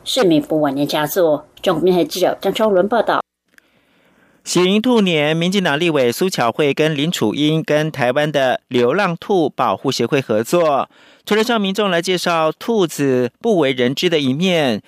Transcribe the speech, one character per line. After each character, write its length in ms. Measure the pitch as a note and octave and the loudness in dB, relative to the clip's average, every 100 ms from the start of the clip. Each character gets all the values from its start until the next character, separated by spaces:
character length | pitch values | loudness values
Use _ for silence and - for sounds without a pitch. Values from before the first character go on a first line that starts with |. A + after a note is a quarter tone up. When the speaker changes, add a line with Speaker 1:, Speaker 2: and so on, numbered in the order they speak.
Speaker 1:
是 220 | - C4+ | -8 0
米 160 | F#3+ D3+ | 2 2
芾 160 | - D#3 | 0 -2
晚 180 | D3 | 0
年 140 | C3+ D3 | -2 -2
佳 180 | D#3 D3 | -2 -2
作。 400 | G3 E3 C#3+ - - | 0 2 0 -4 -6
中 140 | D3 | -2
国 100 | C#3 | 0
电 100 | F3+ | 2
台 80 | F3+ | 2
记 160 | D#3 F3+ | 0 0
者 200 | E3 - | -2 0
张 140 | G3 | -4
超 160 | F#3+ A3 | 0 2
伦 180 | F#3 G3+ | 2 2
报 140 | A#3 | 0
道。 180 | - D3 - _ _ - _ _ _ _ _ _ _ _ | 0 -2 -4 _ _ -20 _ _ _ _ _ _ _ _
Speaker 2:
喜 200 | - F3 | -4 0
迎 180 | F3+ G#3 | 2 2
兔 180 | B3+ A#3 | 2 2
年， 360 | F#3+ D#3 D3 E3 | 2 2 2 0
民 160 | F3 | 0
进 100 | G3+ | 0
党 160 | F3 D3 | 0 0
立 100 | F3 | 0
委 220 | D3+ B2 | 2 2
苏 180 | - F#3 | 0 -2
巧 220 | - A#2 | 0 -2
慧 240 | - D3 | 0 0
跟 220 | C#3 D#3 C#3+ | 2 0 0
林 160 | D#3 | -2
楚 200 | - G#2+ | -2 -2
英 300 | - D3+ D#3+ | 0 0 0
跟 300 | - D3+ D#3 | 0 -2 -2
台 180 | D3 B2 | -2 -2
湾 220 | C#3 D#3 | 0 -2
的 280 | D3 C3 - - | 0 0 -2 -2
流 260 | B2 A#2+ | 0 2
浪 240 | F3+ F#3+ E3+ | 0 -2 -4
兔 320 | - F#3+ C3+ | -2 0 0
保 280 | - A#2+ G2 | 0 -2 0
护 160 | C3+ | -2
协 120 | B2+ | -2
会 160 | A#2 C#3 | -2 -2
合 220 | C3 A2 | 0 -2
作， 480 | A2+ F3 D#3+ C3+ - _ - _ | 0 0 0 0 -4 _ -20 _
除 120 | - G#3 | -2 0
了 80 | |
向 160 | A3 A3+ | 0 0
民 120 | G3 | -2
众 160 | F#3+ G3+ | -2 0
来 140 | E3+ | 0
介 160 | F3 F3+ | 0 -2
绍 320 | F#3 E3 D#3+ | 0 0 0
兔 340 | - - A3+ | -2 -2 0
子 460 | E3+ - C#3 B2+ A#2+ _ | 0 0 0 0 -2 _
不 180 | D#3+ C#3+ | -2 2
为 120 | C3+ | 2
人 240 | B2+ B2 | 0 -2
知 160 | C#3 F3+ | 0 -2
的 80 | D#3+ | 0
一 140 | C3+ | 0
面， 500 | C#3 F#3 E3+ C#3 G#2 | 0 0 0 0 -2